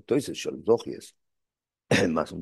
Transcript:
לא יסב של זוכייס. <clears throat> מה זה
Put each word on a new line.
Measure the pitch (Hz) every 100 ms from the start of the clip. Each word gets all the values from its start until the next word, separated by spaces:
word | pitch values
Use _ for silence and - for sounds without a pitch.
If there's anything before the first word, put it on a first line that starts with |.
| -
לא | 131
יסב | -
של | - - 69 101
זוכייס. | 117 71 58 - _ _ _ _ _ _ _ -
<clears throat> | - 92
מה | 80
זה | 78 87